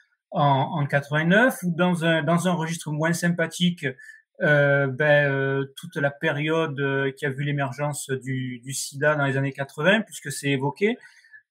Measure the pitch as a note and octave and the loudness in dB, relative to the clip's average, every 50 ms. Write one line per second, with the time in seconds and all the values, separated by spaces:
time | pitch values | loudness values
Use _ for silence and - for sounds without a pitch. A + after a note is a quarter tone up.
0 | _ _ _ _ _ _ - D#3 D3 C#3+ C#3 - - - F#3 D3 C#3+ C3+ D3 C#3+ | _ _ _ _ _ _ -2 0 2 4 4 2 0 0 -2 -2 -2 0 0 -2
1 | - - D3 D3+ D#3+ E3+ F#3+ G#3+ B3 C4 - - F3+ F3 D#3+ D#3 F3+ F3+ F3 D#3 | -2 0 0 0 4 4 6 6 6 4 2 0 -4 -4 0 2 2 2 2 2
2 | D#3+ E3 E3 D#3+ D3 D#3+ E3+ E3+ F3 F#3 E3+ D#3 D#3+ E3 E3 E3 - D3+ D3+ D3+ | 2 2 2 2 2 2 2 2 2 0 0 0 -2 -4 -6 -6 -6 -6 -4 -2
3 | D#3+ E3+ E3+ E3+ F3 E3+ E3+ E3+ E3 D#3+ - - F3 F3+ F3 - D3 C3 - - | 0 0 0 0 0 0 0 0 -2 -4 -2 0 0 0 0 -2 -4 -6 -6 -8
4 | - - - - _ _ _ - F#3+ D3+ D3 C#3+ C#3+ C#3+ C#3+ C#3 C#3 C3+ C3 B2 | -14 -20 -20 -20 _ _ _ -2 2 4 4 4 4 4 4 2 2 0 0 2
5 | D3+ D3+ D3 D3 C#3+ C#3+ C#3 C#3 C3+ C3+ C3+ C#3 C#3 C3+ - - - F3 - D#3+ | 4 4 6 6 4 4 2 0 0 0 0 -2 -4 -6 -10 -16 -18 -10 -4 -4
6 | C#3+ C#3+ C#3+ - E3 D#3+ C#3+ C#3+ D3+ D#3 D#3+ E3 E3 D3+ C3+ C#3 C#3 C#3 C#3 C3+ | -2 -2 -2 -2 -2 -2 0 0 0 0 0 0 0 -2 -2 -2 -2 0 0 0
7 | C#3 C3+ C3+ - D3+ C#3+ C3 C#3 C#3+ C#3+ D3 C#3+ C#3 B2+ B2+ C#3+ D3 D3 C#3+ - | -2 -2 -4 -4 -6 -6 -4 -4 -4 -4 -2 -2 -4 -4 -4 -4 -6 -6 -6 -8
8 | - C#3 C3 C3 B2 C3+ C3 C3 B2+ B2+ B2 A#2+ A#2+ C3+ C3+ - - - C#3+ C3+ | -6 -6 -6 -6 -4 -6 -6 -6 -6 -8 -10 -12 -12 -10 -10 -8 -10 -10 -6 -2
9 | D3 D3 D3+ C#3+ C#3 C3+ C3 C3+ C#3 C#3 C3 C#3+ C#3 - - D3+ D3+ F3+ G#3 A3+ | 0 0 2 2 0 0 0 -2 -2 -2 -4 -6 -10 -10 -6 -2 0 2 2 2
10 | - - - - - D3 C#3 - C#3+ C#3+ C#3 C3 C3+ C#3+ - - G3+ G#3+ B3+ - | 0 -4 -12 -14 -12 -10 -10 -6 -2 -2 -2 -2 -2 -4 -2 -2 -2 -2 -2 -4
11 | - - - - _ _ - - _ _ | -10 -18 -20 -20 _ _ -20 -20 _ _